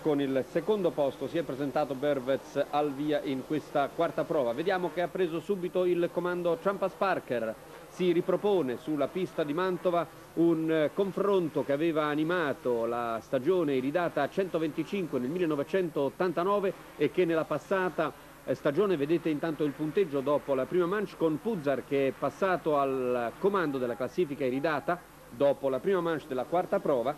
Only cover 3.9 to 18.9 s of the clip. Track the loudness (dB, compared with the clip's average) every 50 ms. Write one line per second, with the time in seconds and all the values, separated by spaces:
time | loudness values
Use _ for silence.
3.9 | 0 0 -2 0 0 -2 -2 0 0 0 2 0 0 0 0 0 0 0 0 -2
4.9 | -2 -2 -4 -2 0 -2 -2 0 -2 -4 -2 -2 -4 -2 -2 -2 0 0 2 2
5.9 | 2 2 2 0 0 -2 -2 -2 -2 0 0 0 0 0 0 -2 0 0 -2 -4
6.9 | -2 0 0 2 2 0 -2 -2 -2 -2 -2 -2 -6 -8 -12 -18 -18 -18 -18 -18
7.9 | -4 0 2 4 4 4 4 2 2 2 4 2 4 4 2 0 -2 -4 -4 -4
8.9 | 0 0 0 0 0 -2 -4 -4 -2 -4 -2 -2 0 0 0 0 -2 0 0 0
9.9 | 2 2 0 -2 -8 -20 -20 -12 -2 2 4 4 4 4 2 2 2 4 2 2
10.9 | 2 0 0 0 0 0 2 4 4 4 2 2 0 -2 0 0 0 2 2 2
11.9 | 2 2 0 0 2 0 0 2 2 0 0 0 -2 -2 0 0 0 0 0 0
12.9 | -2 -2 -2 -2 -4 -4 -6 -2 -2 0 2 2 2 2 2 2 2 2 0 0
13.9 | 0 0 0 0 0 0 -2 0 0 -2 -2 0 0 0 0 0 -2 -4 -4 -2
14.9 | -2 -4 -2 0 -2 -2 0 0 0 0 0 0 2 0 -2 0 0 0 0 0
15.9 | 0 0 -2 -2 0 0 -2 0 0 0 0 2 2 2 0 -2 -4 -4 -12 -20
16.9 | -4 0 0 0 4 2 2 4 4 0 0 0 -4 -6 -2 0 0 0 0 0
17.9 | 0 0 -2 -2 -2 -8 -18 -20 -20 -16 -4 -4 -4 0 0 0 2 2 2 2